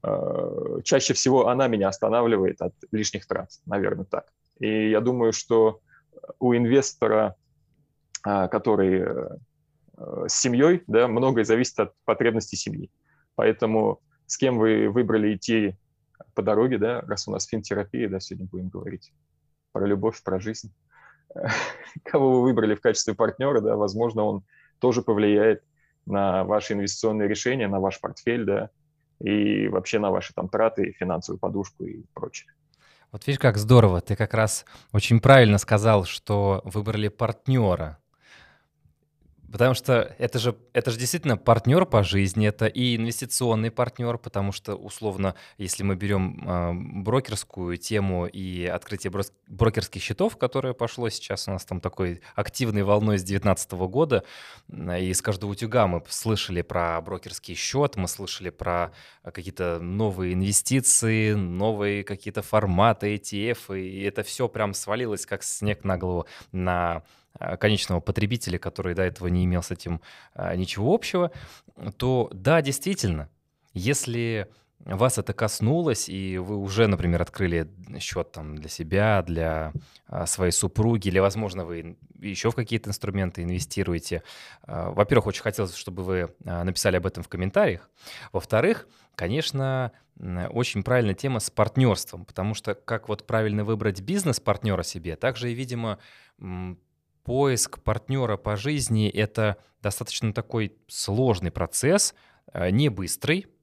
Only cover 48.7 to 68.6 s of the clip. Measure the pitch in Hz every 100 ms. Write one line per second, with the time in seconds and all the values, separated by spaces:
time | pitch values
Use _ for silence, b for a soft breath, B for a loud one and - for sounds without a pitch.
48.7 | 90 - 101 101 98 98 _ _ 98 117
49.7 | 110 - - - - 208 - 127 135 131
50.7 | 123 117 - 117 - - 101 - 92 -
51.7 | 92 92 - 92 87 B - 101 - 120
52.7 | 104 98 104 107 101 90 98 107 92 -
53.7 | 90 92 113 151 113 - B B B _
54.7 | - 87 87 92 90 - 95 104 101 113
55.7 | 120 101 87 - - 113 107 - 87 82
56.7 | 87 85 82 82 92 - - - 82 -
57.7 | 131 143 - 90 - 95 - 90 - -
58.7 | 87 85 B B B - 90 90 - 90
59.7 | 85 87 98 107 92 90 90 95 101 -
60.7 | 131 123 - 113 110 107 104 92 87 104
61.7 | 104 101 101 98 101 - - - 107 104
62.7 | 90 110 107 104 104 - 101 110 113 -
63.7 | 95 92 98 98 104 - - 123 117 104
64.7 | 95 - 110 123 101 - 98 - - 104
65.7 | 104 98 90 90 87 82 B B 95 90
66.7 | 87 85 82 - b b - - 90 107
67.7 | 104 - 90 - - 107 117 - 87